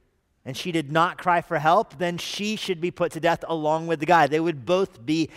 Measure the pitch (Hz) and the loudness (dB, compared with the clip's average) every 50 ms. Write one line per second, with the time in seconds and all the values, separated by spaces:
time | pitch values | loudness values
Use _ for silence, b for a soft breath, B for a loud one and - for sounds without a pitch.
0 | _ _ _ _ _ _ _ _ - 127 131 - - 180 160 165 156 135 151 160 | _ _ _ _ _ _ _ _ -14 -12 -10 -8 -6 -4 -2 -4 -2 0 2 2
1 | 170 180 156 - - 185 175 175 151 - 170 151 147 156 175 208 226 - - 139 | 2 2 0 -2 0 0 2 2 0 -2 -2 0 2 4 4 4 2 -2 -4 -6
2 | 180 175 175 165 - - - - 208 208 220 - - - 185 160 165 180 - - | -4 -4 -4 -6 -8 -8 -6 -4 -4 -4 -4 -4 -4 -6 -4 -4 -4 -4 -2 -2
3 | 175 156 - 165 143 165 170 170 - - 165 160 151 151 156 160 165 165 165 147 | -2 -2 -2 0 0 0 0 0 -2 -6 -4 -2 0 0 0 0 -2 -2 -4 0
4 | 156 151 175 165 151 135 147 160 165 170 160 139 113 104 180 185 196 - - - | 2 4 6 6 6 4 2 0 0 -2 -4 -4 -2 0 0 0 0 -2 -6 -8
5 | 117 131 156 160 156 B B | -4 -2 -2 0 -2 B B